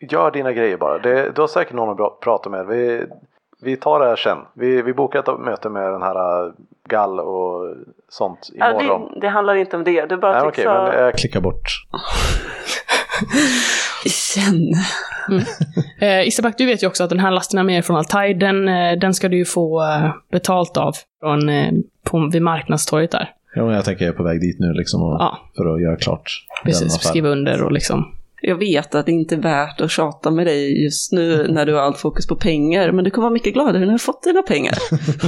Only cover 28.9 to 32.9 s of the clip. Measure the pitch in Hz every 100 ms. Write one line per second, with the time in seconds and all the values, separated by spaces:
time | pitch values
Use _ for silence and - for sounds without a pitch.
28.9 | 147 147 170 160 160 160 143 147 - 160
29.9 | - 160 143 - 160 170 143 139 139 147
30.9 | 147 - 180 165 160 151 156 147 151 139
31.9 | 143 156 - - 160 196 156 147 175 170